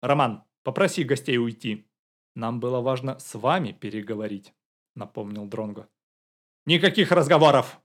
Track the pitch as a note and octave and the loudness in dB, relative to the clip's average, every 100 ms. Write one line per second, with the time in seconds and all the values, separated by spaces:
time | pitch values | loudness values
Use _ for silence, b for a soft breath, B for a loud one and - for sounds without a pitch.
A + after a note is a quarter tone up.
0 | B2 D3 C3 G#2+ _ _ - B2+ F#3+ F#3+ | 0 2 2 -2 _ _ -8 0 0 0
1 | C3 C#3 - B2 A#2+ A2+ A#2+ G#2+ _ _ | -2 -2 0 0 0 -4 -8 -8 _ _
2 | _ _ _ - A2+ A#2+ B2 B2+ A#2+ C3 | _ _ _ -10 -6 -4 -4 -2 -2 -2
3 | C3 C3 - A2+ A2+ E3+ A#2+ F2+ A2 G#2 | -4 -10 -12 -6 -2 0 -2 -8 -10 -10
4 | G2+ G#2+ G#2+ G2+ F#2+ _ _ _ _ - | -8 -8 -6 -8 -14 _ _ _ _ -16
5 | G#2 - G#2 G#2 G#2 A2 G#2+ G#2 G2 _ | -14 -12 -10 -10 -10 -8 -8 -10 -16 _
6 | _ _ _ _ _ _ - E3+ F#3+ F#3+ | _ _ _ _ _ _ 0 4 4 2
7 | F#3+ F3+ D3 E3 D3+ C#3 A#2+ - | 2 4 6 6 8 6 2 -8